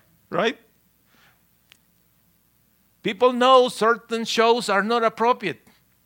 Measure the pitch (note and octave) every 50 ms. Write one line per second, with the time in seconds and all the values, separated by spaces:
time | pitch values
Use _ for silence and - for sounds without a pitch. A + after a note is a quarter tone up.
0 | _ _ _ _ _ _ - E3+ G#3 A#3 - - _ _ _ _ _ _ _ _
1 | _ _ _ _ _ _ _ _ _ _ _ _ _ _ _ _ _ _ _ _
2 | _ _ _ _ _ _ _ _ _ _ _ _ _ _ _ _ _ _ _ _
3 | - G3 A3 F#3 B3 B3+ B3+ A#3+ B3 C4 C4 B3+ B3 A#3+ - - G#3 A3+ A#3+ A3
4 | - _ A3+ A3+ A3+ - - A3+ A3+ A#3 A#3 A#3+ F#3 G#3 G3 G3 G3 A3 A#3 A#3+
5 | A3+ A3 A3 - A3+ A#3+ B3 B3 G#3+ D#3+ - - _ _ _ _ _ _ _ _
6 | _